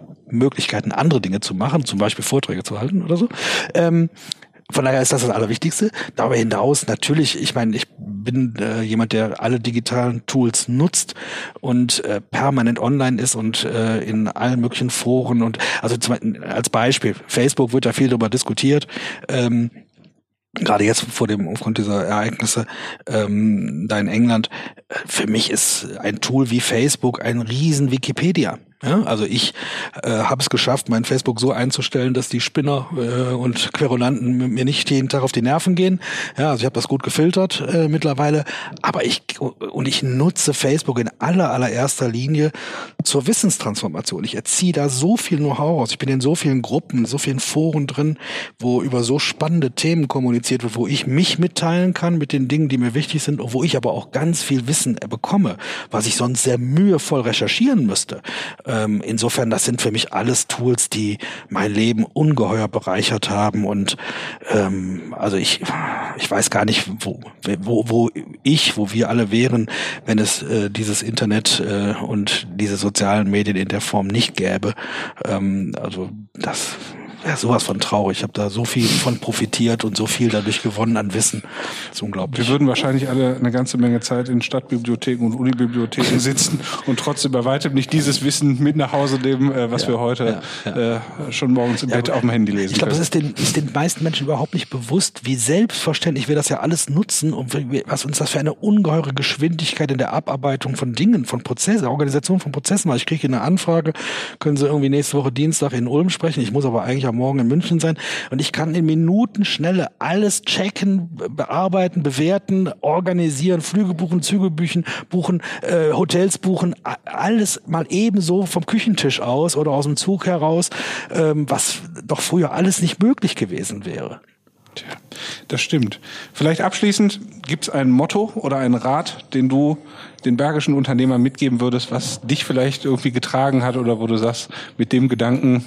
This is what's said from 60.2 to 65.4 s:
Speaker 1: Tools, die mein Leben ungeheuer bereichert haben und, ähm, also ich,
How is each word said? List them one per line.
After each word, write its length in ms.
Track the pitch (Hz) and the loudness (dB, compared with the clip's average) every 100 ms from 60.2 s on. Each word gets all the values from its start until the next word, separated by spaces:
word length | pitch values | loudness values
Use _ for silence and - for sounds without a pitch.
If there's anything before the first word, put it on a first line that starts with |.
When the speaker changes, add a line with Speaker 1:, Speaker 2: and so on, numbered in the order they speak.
| 113 127 - | 0 0 -2
Speaker 1:
Tools, 440 | - 123 120 - | -2 0 2 0
die 260 | 110 107 104 - - - | -2 -2 -4 -8 -12 -8
mein 240 | 101 104 | -4 0
Leben 320 | 101 113 110 | 2 2 2
ungeheuer 640 | 110 - 151 139 101 110 107 | 0 2 2 4 2 2 0
bereichert 640 | - - 92 - 120 - | -2 -2 -2 0 -2 -2
haben 340 | 104 104 101 | 0 0 0
und, 320 | 101 104 98 - - - - - - | 0 0 0 -2 -6 -10 -10 -12 0
ähm, 640 | 107 95 95 92 92 82 - | 2 2 0 -4 -6 -8 -4
also 220 | 104 | -2
ich, 240 | 98 | 0